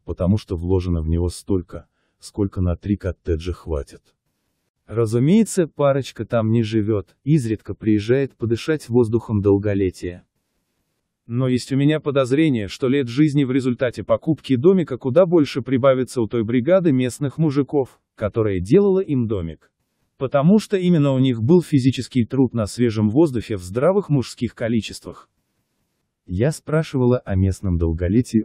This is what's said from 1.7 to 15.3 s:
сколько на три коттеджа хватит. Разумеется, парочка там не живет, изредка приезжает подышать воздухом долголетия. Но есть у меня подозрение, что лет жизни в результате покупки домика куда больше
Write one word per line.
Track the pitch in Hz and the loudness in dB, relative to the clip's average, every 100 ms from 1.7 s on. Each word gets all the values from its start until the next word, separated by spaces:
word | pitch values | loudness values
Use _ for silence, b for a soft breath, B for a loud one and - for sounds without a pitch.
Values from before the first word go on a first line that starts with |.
| 85 - _ _ _ | -14 -20 _ _ _
сколько | - - 98 - | -12 -4 -4 -2
на | 90 | -4
три | 85 98 101 | -4 -4 -4
коттеджа | 92 82 - 80 87 | -4 -8 -6 -6 -6
хватит. | 82 - 76 - - _ _ _ _ _ _ _ _ - | -10 -8 -8 -8 -16 _ _ _ _ _ _ _ _ -8
Разумеется, | 110 113 117 139 214 202 - 160 | -4 -2 0 2 2 2 -2 -4
парочка | - 143 139 131 - | 0 0 0 -4 -10
там | 110 117 110 | -4 -2 2
не | 117 | 0
живет, | 110 110 104 104 - _ | 0 0 0 -2 -6 _
изредка | 139 160 113 107 - | 0 0 0 -6 -8
приезжает | 98 110 107 104 131 135 - | -6 0 0 2 0 0 -4
подышать | 113 113 - 151 - | -4 -2 -2 -6 0
воздухом | 117 113 113 - 104 | 0 2 0 -2 0
долголетия. | 101 101 104 98 92 - 90 87 _ _ _ _ _ _ _ _ _ _ - | 2 2 0 -2 -2 -4 -10 -12 _ _ _ _ _ _ _ _ _ _ -8
Но | 117 131 | -4 0
есть | 127 - | -2 -2
у | 135 | 0
меня | 143 156 | 2 0
подозрение, | 151 139 127 139 160 120 98 | 0 0 2 2 2 0 -4
что | - 131 | -4 0
лет | 139 123 | 0 0
жизни | 120 156 139 | 2 2 2
в | 131 | 0
результате | 135 127 120 123 110 | 0 -2 -2 -2 -4
покупки | 98 113 - 151 - 127 | -2 0 0 -2 0 2
домика | 156 190 151 123 | 4 4 0 -4
куда | 135 139 | 0 2
больше | 185 | 4